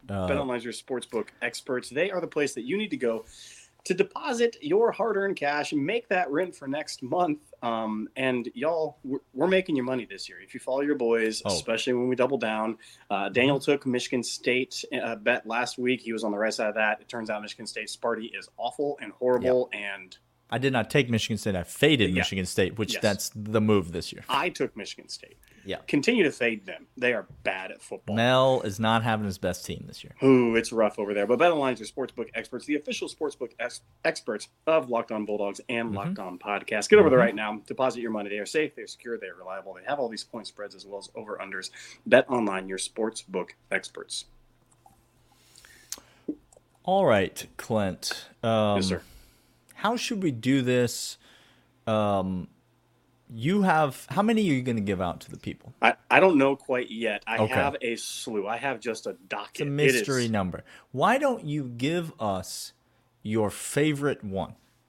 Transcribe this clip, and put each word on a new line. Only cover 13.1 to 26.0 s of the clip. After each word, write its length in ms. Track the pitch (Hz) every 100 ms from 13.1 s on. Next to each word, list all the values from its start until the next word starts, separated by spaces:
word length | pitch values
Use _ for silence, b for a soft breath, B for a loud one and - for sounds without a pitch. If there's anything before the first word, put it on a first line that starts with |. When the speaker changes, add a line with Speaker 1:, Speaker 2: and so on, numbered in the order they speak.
Speaker 2:
Uh, 180 | 98 98
Daniel 320 | 107 131 143
took 240 | - 143
Michigan 380 | 135 123 - 127
State, 640 | 113 - - 123 131 - - 127
uh, 140 | 117 113
bet 300 | 107 123 110
last 300 | 117 123 -
week. 240 | 123 123
He 140 | 113
was 100 | 110
on 80 | 110
the 60 | 104
right 140 | 110
side 160 | 104 110
of 40 | 110
that. 260 | 107 107
It 60 | -
turns 180 | 120 110
out 140 | 107
Michigan 240 | 104 - 107
State 220 | 110 110
Sparty 420 | - 117 113 113 98
is 100 | - -
awful 420 | 117 - 143 139
and 100 | 107
horrible. 560 | - 127 123 127 127 123
Speaker 1:
Yeah. 60 | 104 101 98
Speaker 2:
And 200 | 92 - _ _ -
Speaker 1:
I 80 | 120
did 160 | 135
not 160 | 131 107
take 220 | 151 120
Michigan 260 | 113 - 107
State. 180 | 110 92
I 60 |
faded 440 | 85 - 147 143 95
Speaker 2:
Yeah. 60 | 90
Speaker 1:
Michigan 260 | - 95 90
State, 320 | - 92 -
which 160 | 107
Speaker 2:
Yes. 80 | -
Speaker 1:
that's 280 | 107 101 -
the 260 | 110 104 110
move 320 | 107 104 85
this 200 | 85 -
year. 100 | - -
Speaker 2:
I 180 | 131 170
took 260 | - 135 113
Michigan 320 | 95 - -
State. 260 | - - - _ b 98
Speaker 1:
Yeah. 120 | 92 -
Speaker 2:
Continue 380 | 143